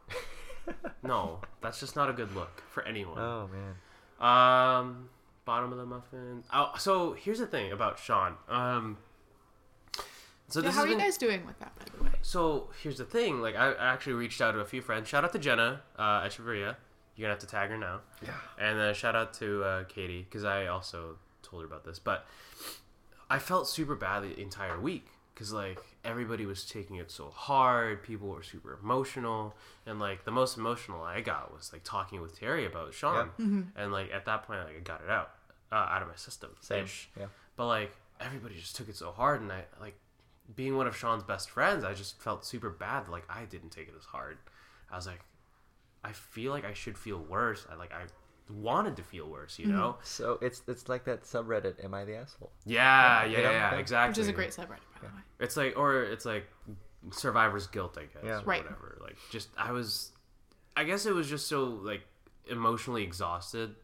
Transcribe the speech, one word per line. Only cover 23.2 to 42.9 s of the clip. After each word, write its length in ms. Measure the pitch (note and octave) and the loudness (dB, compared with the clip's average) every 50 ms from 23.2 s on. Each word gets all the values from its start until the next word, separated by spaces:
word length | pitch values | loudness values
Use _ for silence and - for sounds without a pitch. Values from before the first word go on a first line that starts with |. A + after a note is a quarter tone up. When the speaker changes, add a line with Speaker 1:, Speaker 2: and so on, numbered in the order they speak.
| - - | -4 -2
Speaker 2:
I 80 | C3 C#3 | -2 -2
felt 280 | - - F#3 F#3 C#3+ - | 0 2 2 2 2 2
super 260 | - D#3 D3+ B2+ D3 | -2 -2 -2 -2 -2
bad 280 | - G2+ F#2 G2+ G2+ G2 | -2 -2 -2 -2 -2 -2
the 140 | F#2+ - - | -4 -8 -8
entire 400 | G2 F#2+ F#2 G2+ G2 F#2 E2+ E2+ | -8 -10 -8 -6 -6 -4 -4 -2
week, 280 | A2+ D#3+ F3+ - - - - - _ _ - | -2 -4 -4 -4 -10 -14 -20 -20 _ _ -16
'cause, 160 | - A2 G2+ | -12 -10 -6
like, 280 | A2 G#2 G2 F#2+ F#2 - - - - _ - | -6 -4 -4 -6 -8 -10 -14 -18 -18 _ -6
everybody 420 | A#2 A#2 A#2+ A#2+ A2 A#2 G#2+ G#2+ | -6 -4 -4 -4 -4 -4 -4 -4
was 180 | G2 G2 F#2 - | -6 -6 -8 -10
taking 300 | - - A2 F#2+ - F#2+ | -10 -10 -10 -10 -8 -10
it 140 | F2 E2+ - | -10 -10 -10
so 180 | - - D2 C#2+ | -12 -14 -14 -14
hard. 720 | - - - - C#3+ C3+ B2+ B2+ B2 A#2 A#2 A2 G#2 G2+ | -12 -10 -2 4 6 8 8 8 8 6 4 2 -2 -4
People 260 | - A2+ A2 F#2+ G2+ G2 | -6 -10 -10 -8 -8 -8
were 140 | F2 D2 | -8 -10
super 320 | F2+ - - D#2+ - B1+ C2+ E2 | -12 -14 -16 -16 -14 -14 -14 -8
emotional, 760 | G2+ A2 B2+ C3+ C3+ C3+ - C3 A#2+ A#2 A2+ A2 G#2+ G#2+ - - - - - - - | -2 0 0 0 0 -2 -4 -4 -4 -2 -2 -2 -4 -6 -8 -14 -20 -20 -20 -18 -12
and, 140 | A2+ G#2+ G#2 | -10 -6 -4
like, 240 | G#2 G2 G2 F#2+ - | -4 -4 -4 -6 -6
the 60 | A2 | -2
most 260 | A2+ B2+ C3 B2+ - | 2 2 2 2 2
emotional 460 | A2+ A2 A#2 A#2+ A#2 - - F2+ E2 | -2 -2 -2 -2 -4 -6 -10 -10 -8
I 180 | E2 E2+ F2+ A2 | -6 -6 -6 -4
got 320 | G#2+ A2 D#2+ C#2+ - - | -2 -2 -4 -4 -6 -10
was, 200 | - D#2 - - | -14 -14 -14 -14
like, 100 | - D#2 - | -14 -14 -10
talking 360 | - - G2 F#2 - G2+ F2+ | -4 -4 -4 -4 -4 -8 -10
with 160 | E2 D#2+ E2 - | -10 -10 -10 -6
Terry 260 | G#2+ B2 D#3 D#3+ A#2 | -4 -2 -2 0 -2
about 300 | F2+ - E2 D#2+ C#2 - | -4 -4 -6 -8 -8 -8
Sean. 360 | - C#3+ D3+ F3 - - - - - | -2 0 0 2 2 0 -2 -2 -2
Speaker 1:
Yeah. 60 | A3+ | 0
Speaker 3:
Mm-hmm. 180 | G3+ G3+ G3 F3+ F3+ - | 2 2 2 0 -4 -6
Speaker 2:
And, 160 | G#2 G#2 G2+ | -6 -4 -2
like, 180 | G2+ G2 F#2+ - | -2 -2 -4 -4
at 120 | - G2 - | -6 -6 -2
that 200 | A2 A2 G#2+ - | -2 -4 -4 -4
point, 200 | - G#2+ F#2+ E2+ | -6 -8 -8 -8
like, 120 | D#2 D2+ | -8 -10
I 40 | E2 | -12
got 220 | E2+ - D#2+ D#2 | -10 -10 -10 -8
it 80 | D#2+ F2+ | -2 0
out, 200 | A2 G2 E2 - - - _ _ - _ _ - | 0 0 0 -4 -12 -20 _ _ -20 _ _ -2
uh, 40 | A2 | 0
out 260 | G#2+ F#2+ - F2+ F#2+ | 0 2 2 0 -2
of 60 | F#2 E2 | -2 -4
my 60 | E2+ | -10
system. 420 | - - - - - - - - - | -12 -14 -14 -14 -14 -14 -16 -16 -14
Speaker 1:
Same. 240 | - - G#2 G2+ F#2+ | -6 -4 -2 -2 -2
Speaker 2:
Ish. 260 | F#2+ - - - - - G2 | -4 -8 -12 -14 -14 -12 -12
Speaker 1:
Yeah. 80 | G2+ G2+ - - - - - | -12 -12 -12 -18 -20 -16 -6
Speaker 2:
But, 100 | - A#2+ | -4 0
like, 300 | A#2+ A#2 A2 G#2 G2+ - - _ _ - - | 2 2 2 0 -4 -8 -16 _ _ -14 -12
everybody 340 | - B2+ C3+ B2+ G#2+ A2+ F#2+ E2+ | -10 -10 -8 -10 -12 -12 -14 -12
just 160 | E2+ - - | -12 -10 -10
took 120 | - A#2 A2 | -10 -10 -10
it 80 | F#2+ | -10
so 160 | - E2+ F2 | -10 -10 -8
hard, 280 | - A2 B2 C#3+ D3 G#2+ | -2 2 4 4 4 2
and 100 | A2 G2 | -2 -6
I, 140 | F#2 F#2 F2 - - - | -8 -8 -10 -12 -16 -16
like, 180 | G#2+ G#2 - - _ _ _ _ _ _ _ _ _ - G#2 | -16 -16 -16 -20 _ _ _ _ _ _ _ _ _ -16 -8
being 220 | B2+ C3 C3+ C3+ | -6 -2 0 2
one 100 | C3 B2+ | 2 2
of 100 | A#2+ G#2+ | 0 -2
Sean's 280 | - B2 A#2 A2+ G#2+ F#2+ | -2 0 0 0 0 0
best 260 | G#2 G2 - - - | -4 -4 -4 -4 -6
friends, 340 | - A#2+ D3 F#3+ G3+ D#3+ G#2+ | 0 2 4 4 4 2 -2
I 100 | F#2+ G2+ | -4 -4
just 260 | F#2 G2+ - - - | -6 -8 -12 -12 -8
felt 220 | - A2+ G2+ - - | -4 -4 -4 -4 -6
super 240 | - - A#2 A2 G2+ | -10 -8 -6 -6 -8
bad. 380 | E2+ - F2+ G#2+ | -8 -6 -6 -4